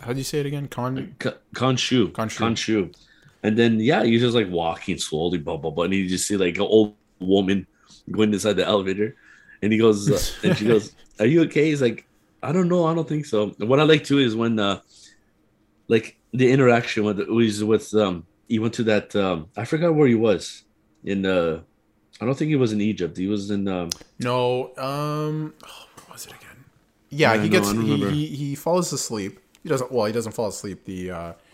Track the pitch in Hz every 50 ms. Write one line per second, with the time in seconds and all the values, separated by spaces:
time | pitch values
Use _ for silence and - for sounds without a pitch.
0 | - 117 127 135 131 - - 147 143 143 147 143 143 - - 123 120 127 131 131
1 | - - - - - 127 - - _ _ - - 127 131 127 123 - - 131 123
2 | 101 85 - - 113 107 - - 110 117 113 - - 110 113 104 87 - - _
3 | _ _ _ _ _ - _ _ - 107 107 113 117 117 113 110 107 135 170 220
4 | - 117 117 117 127 120 117 120 104 90 90 85 82 82 82 - - 98 85 78
5 | - - 76 78 82 87 90 82 71 82 82 78 80 80 76 85 85 92 95 98
6 | 95 90 92 92 - - 104 95 92 87 85 92 101 - 107 110 107 104 104 _
7 | _ _ _ - 92 92 98 101 98 92 101 95 - _ _ _ _ _ - -
8 | _ - 92 101 110 107 104 92 101 107 95 - - 90 107 101 92 95 95 101
9 | 104 123 - _ _ - - - _ - - - 95 107 110 107 113 113 107 101
10 | 101 101 101 90 - - - - - 190 180 101 104 117 113 104 104 - _ _
11 | - _ _ - 107 123 165 170 156 - - 151 151 160 151 143 127 117 107 -
12 | _ _ _ _ _ _ _ - - - 160 190 180 170 180 180 165 160 165 165
13 | 156 - 156 156 147 - 110 104 104 104 - - 101 113 131 147 156 151 160 151
14 | - - 139 143 131 117 110 113 117 117 113 107 101 101 95 - _ _ _ -
15 | - - _ _ _ _ _ _ _ _ _ _ _ _ _ _ _ - 117 107
16 | - - - _ _ _ - 123 127 120 135 139 131 123 120 117 113 - - 110
17 | 104 104 98 98 - - 110 117 117 110 101 104 107 107 110 107 - - 104 107
18 | 104 95 90 82 80 _ _ _ _ - 117 107 110 113 - - 117 110 107 101
19 | - - - 101 98 95 87 80 78 - - 101 117 - 160 156 170 170 156 151
20 | 147 127 117 110 117 110 95 82 - - - - _ _ _ _ _ _ _ _
21 | - 95 101 98 95 95 92 90 85 82 78 82 - _ _ _ _ _ _ _
22 | _ _ _ - 107 120 135 - 156 156 156 135 127 110 107 104 101 110 101 90
23 | 87 80 - 92 92 98 107 101 98 104 104 101 98 98 92 90 87 85 - -
24 | - _ _ - 127 123 127 127 123 123 127 127 - - - 135 131 135 143 147
25 | 147 151 151 151 151 151 151 156 156 151 - _ - - - - - _ _ -
26 | - - - - - - - - - - - - - _ _ _ _ _ _ _
27 | _ _ 143 147 151 120 113 107 107 - - - 101 - 104 113 113 110 143 -
28 | - 98 - 151 151 156 147 139 147 139 139 - - 165 175 180 175 - 151 127
29 | - - 113 107 95 101 - - _ _ _ _ - 165 143 131 127 - 131 117
30 | 104 107 110 120 113 110 - - 110 101 92 - - 101 87 - _ 98 95 92
31 | 92 92 90 85 85 85 87 _ _ _